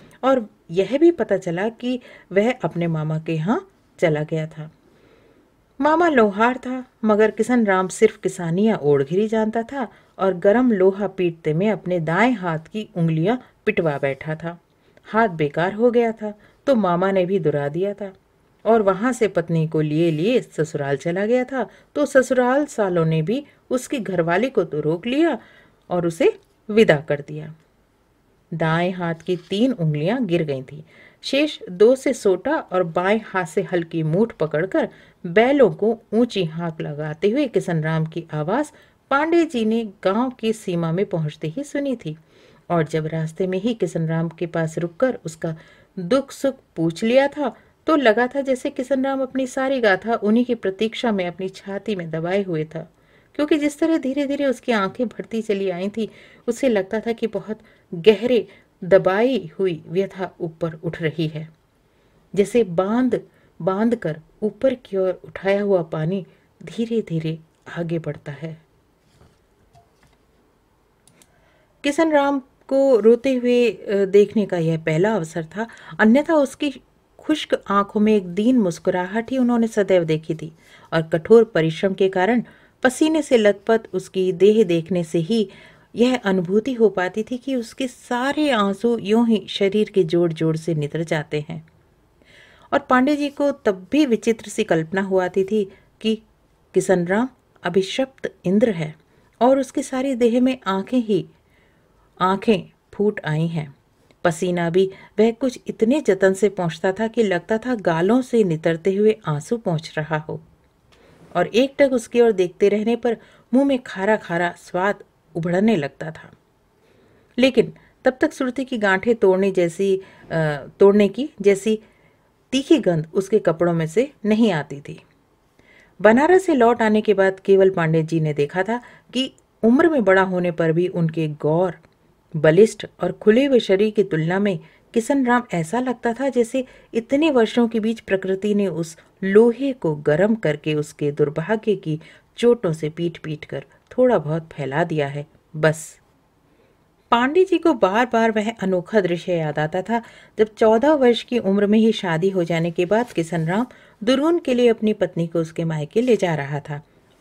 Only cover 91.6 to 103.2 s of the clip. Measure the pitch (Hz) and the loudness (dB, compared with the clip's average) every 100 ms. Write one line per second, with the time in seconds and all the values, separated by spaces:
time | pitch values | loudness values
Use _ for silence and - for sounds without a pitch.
91.6 | - _ _ _ _ _ _ - - _ | -16 _ _ _ _ _ _ -20 -20 _
92.6 | - 277 - 254 262 294 285 285 285 277 | -4 -4 2 2 2 0 -4 -2 -2 0
93.6 | 220 185 185 285 277 220 226 220 - - | -2 -4 -2 2 2 2 0 -2 -4 -4
94.6 | 214 165 160 190 196 190 180 196 190 214 | 0 0 0 -4 0 0 0 -2 -2 -2
95.6 | 190 - _ _ 220 220 _ _ _ _ | -4 -10 _ _ -4 -4 _ _ _ _
96.6 | _ 190 190 180 175 208 262 _ _ _ | _ -2 2 0 2 -2 -2 _ _ _
97.6 | 180 190 190 - 262 _ - _ 175 208 | -2 -2 -2 -4 -6 _ -12 _ 0 2
98.6 | 240 170 151 - _ _ _ - 247 269 | 2 -2 -8 -12 _ _ _ 0 2 2
99.6 | 262 294 262 262 277 233 233 247 254 254 | 0 -6 -6 -4 -4 0 2 2 0 -2
100.6 | 190 190 190 254 220 180 160 _ _ _ | -4 -4 -2 -2 0 -2 -4 _ _ _
101.6 | _ _ _ _ _ - 185 190 233 185 | _ _ _ _ _ -2 -2 0 0 0
102.6 | - _ _ - 208 208 | -2 _ _ -2 -2 -2